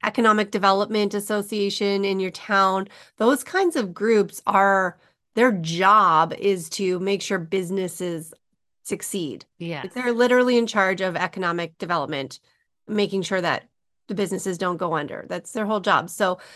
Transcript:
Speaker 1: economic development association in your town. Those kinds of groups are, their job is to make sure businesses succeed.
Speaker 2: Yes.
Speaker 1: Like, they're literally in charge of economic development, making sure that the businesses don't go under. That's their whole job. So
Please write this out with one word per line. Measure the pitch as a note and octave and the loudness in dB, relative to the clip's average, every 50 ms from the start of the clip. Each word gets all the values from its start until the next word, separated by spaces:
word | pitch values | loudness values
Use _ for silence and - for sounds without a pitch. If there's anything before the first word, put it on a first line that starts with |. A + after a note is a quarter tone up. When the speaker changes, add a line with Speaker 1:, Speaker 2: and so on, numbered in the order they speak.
| - | -4
Speaker 1:
economic | - - - A#3 A3+ G#3+ G#3+ G#3+ G#3 | -2 0 2 4 4 4 4 2 -2
development | - G#3 F#3 G3 G3 G3 G#3 - G#3+ G#3+ G#3 G3+ G3+ | -2 0 2 4 4 4 2 0 0 0 0 0 -2
association | G#3 G3+ - G#3+ G#3 G3+ G#3 A3+ G#3+ G3+ G3+ G3 - G#3 G3+ G3+ G3 G3 | -4 -4 -2 -2 -4 -4 -4 -4 -2 -2 -2 -2 -2 0 0 0 0 0
in | G3 G3 F#3+ | 0 0 -2
your | F#3+ F#3 | -2 -4
town. | F3+ - - - G#3 G3 G3 F#3+ F#3+ F#3+ F#3+ G3 - - - _ _ | -6 -8 -6 0 2 4 4 4 2 0 -2 -6 -10 -18 -20 _ _
Those | - G#3+ A#3 C#4+ - - | 0 2 2 2 2 0
kinds | - - F#4+ G4 F4 D#4+ | -2 0 0 2 2 2
of | D4 A3 F#3 E3+ | 0 -2 -4 -4
groups | - G3+ A3+ A3+ G#3 G3 - - - - | -2 2 4 4 4 2 0 -2 -8 -4
are, | - G3+ G3 G3 G3 G3 F#3+ F#3+ F3+ F3 _ _ _ _ _ _ _ - | 0 2 4 4 4 4 4 2 0 -4 _ _ _ _ _ _ _ 0
their | A3+ A#3+ C4 A3 | 2 4 4 4
job | F3+ E3 D#3+ E3 E3+ F#3+ F#3+ G#3 G#3+ G3+ F3+ D#3+ D#3 E3 E3 E3 - | 2 -2 -4 -2 2 4 6 6 6 6 6 6 6 4 2 0 -2
is | - G3+ G3 F3+ E3 - | 0 0 0 0 -4 -8
to | - - G3 F#3 F3+ F3+ | -6 -4 -2 -2 -2 -2
make | F#3 G3 G3+ F#3+ - | -2 -2 -2 -2 -2
sure | - G3+ F#3 | -2 -4 -4
businesses | E3 D#3+ F#3 F#3+ F#3 E3+ F#3+ G3 F#3 F3 E3 - F#3 F3+ E3+ D#3+ D#3+ - - - _ _ _ _ _ _ _ _ - | -4 -2 -4 -4 -2 -2 -2 -4 -4 -4 -6 -6 -6 -6 -6 -6 -8 -12 -18 -20 _ _ _ _ _ _ _ _ -12
succeed. | - - - - - - G3+ E3+ C#3+ A2 - - _ _ - | -8 -8 -8 -6 -6 -6 -6 -6 -6 -8 -10 -14 _ _ -12
Speaker 2:
Yes. | E3+ E3+ E3+ C#3+ C3 | -10 -8 -8 -8 -8
Speaker 1:
Like, | F3+ - | -8 -8
they're | B3 B3+ A#3+ A#3 | -4 -2 -2 2
literally | A3+ B3 B3 B3 B3+ B3+ B3 B3 A#3+ | 2 4 4 4 4 4 4 4 2
in | A#3 | 2
charge | G#3+ - G#3+ F#3+ F#3+ F#3+ F3 | 2 0 0 0 0 0 0
of | F#3+ F#3 E3+ | -2 -2 -2
economic | D#3+ F3 F3 - F#3+ F#3 F3 E3+ F3 E3+ E3+ E3 - | -2 -4 -4 -4 -4 -4 -2 -2 -2 -4 -6 -8 -8
development, | - D#3 F3 E3 C#3+ C3+ D3+ C#3 C3+ B2+ - - _ _ _ _ _ _ _ _ _ | -6 -4 -2 -2 -2 -2 -4 -6 -6 -8 -10 -16 _ _ _ _ _ _ _ _ _
making | - G#3+ G#3 G#3 E3+ G3 G3 F3+ | -6 -2 -2 0 0 -2 -4 -4
sure | - G3 F#3 | -2 -2 -2
that | F3 E3 C3+ - - _ _ _ _ _ _ _ _ - | 0 0 -2 -2 -4 _ _ _ _ _ _ _ _ -8
the | G#3 | -6
businesses | F3+ G3+ F3+ F#3+ F3+ - G3 F3+ E3+ | -4 -4 -4 -4 -4 -4 -4 -4 -2
don't | F#3+ F3+ F3+ | -2 -2 -2
go | E3 F#3 F3 E3 | -2 -4 -2 -2
under. | D#3 D3 - - - - | -4 -4 -6 -8 -12 -10
That's | - F3+ F3+ - - - | -8 -10 -10 -10 -8 -6
their | A#3 G#3+ | -4 -4
whole | G3+ A3 G#3 | -2 -2 -2
job. | F3+ - F#3 C#3 D#3+ F3 | 2 2 2 2 2 -2
So | - - G#3+ F#3 F#3 F#3 - - - | -4 -2 0 0 0 -2 -8 -16 -20